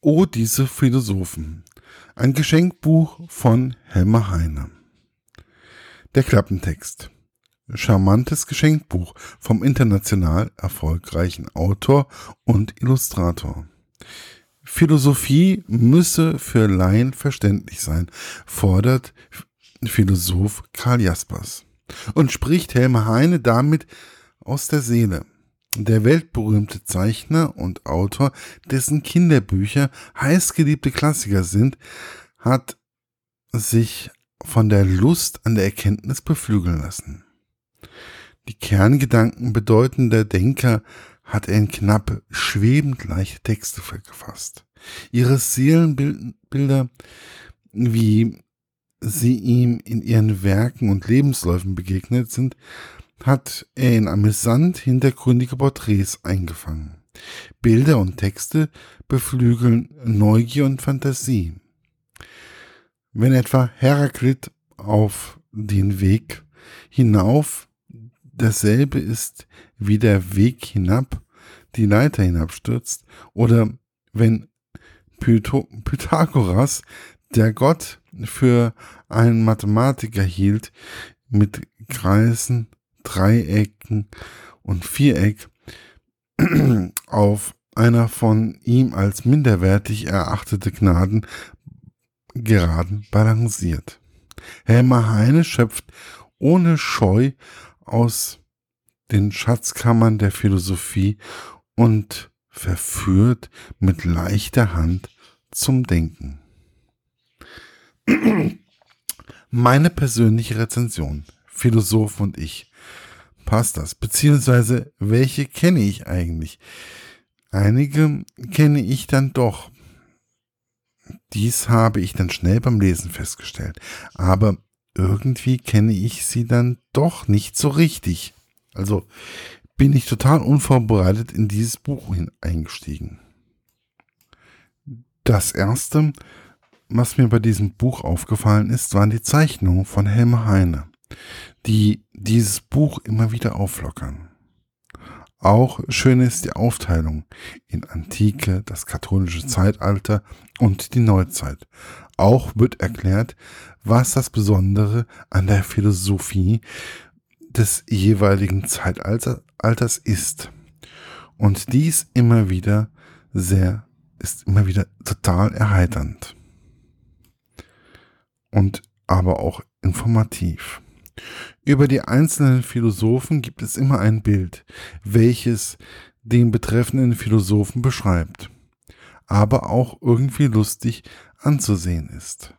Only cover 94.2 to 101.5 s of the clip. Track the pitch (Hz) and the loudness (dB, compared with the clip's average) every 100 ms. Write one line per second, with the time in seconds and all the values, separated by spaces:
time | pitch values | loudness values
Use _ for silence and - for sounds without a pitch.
94.2 | _ - - - - 117 127 127 110 107 | _ -20 -20 -16 2 4 6 4 2 2
95.2 | 113 151 165 - 117 - _ - - - | 4 4 2 0 -2 -2 _ -20 -20 -20
96.2 | - _ 135 180 170 160 - - 101 98 | -20 _ 2 4 4 2 -2 0 2 4
97.2 | 135 - - - - _ - 113 117 - | 2 -2 -20 -20 -20 _ -6 0 0 -2
98.2 | - - _ _ _ _ _ _ _ 104 | -10 -12 _ _ _ _ _ _ _ 0
99.2 | 101 101 - 117 - - 120 117 113 107 | 0 -2 -4 -2 -4 -4 0 2 2 2
100.2 | 101 - 104 98 92 95 - - 98 104 | -2 0 0 0 -2 -6 -6 -2 -2 -2
101.2 | - - - | -12 -20 -20